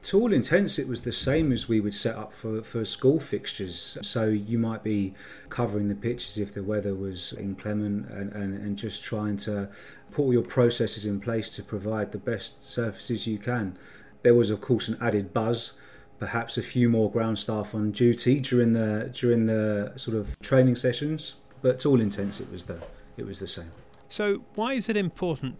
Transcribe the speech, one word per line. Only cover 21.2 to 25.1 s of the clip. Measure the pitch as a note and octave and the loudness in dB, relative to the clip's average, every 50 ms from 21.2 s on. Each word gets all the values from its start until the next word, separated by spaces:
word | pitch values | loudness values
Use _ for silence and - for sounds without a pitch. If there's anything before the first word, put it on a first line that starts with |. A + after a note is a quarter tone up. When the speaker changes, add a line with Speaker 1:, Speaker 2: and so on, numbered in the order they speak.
| - - - - - - - - - | -6 -10 -16 -18 -20 -20 -20 0 2
Speaker 1:
But | C3 B2+ C3 | 2 2 4
to | - D3+ | 4 4
all | C#3 B2 | 6 6
intents, | A2 G#2 G2 - G2 G2+ G2+ - | 4 4 0 -2 -4 -6 -6 -8
it | G2 - | -10 -10
was | - F#2 - | -10 -14 -10
the, | - F#2 E2+ F2 - - - - - - | -10 -10 -12 -12 -14 -16 -18 -20 -20 -12
it | - A2+ | -12 -10
was | G#2 G2 F#2 | -10 -10 -10
the | G2 | -10
same. | F2+ - - E2+ E2 E2+ - - - - - - - | -10 -10 -10 -12 -14 -16 -20 -20 -20 -20 -20 -18 -12
Speaker 2:
So | - - G#3 G#3 G3+ - - - - | -6 -2 0 0 0 -2 -4 -12 -6
why | - G#3+ B3 C4+ | -4 -4 -2 -2
is | C4 G3 - | -2 -2 0
it | A3 G#3 | 0 0
important | G3 F3 | 0 0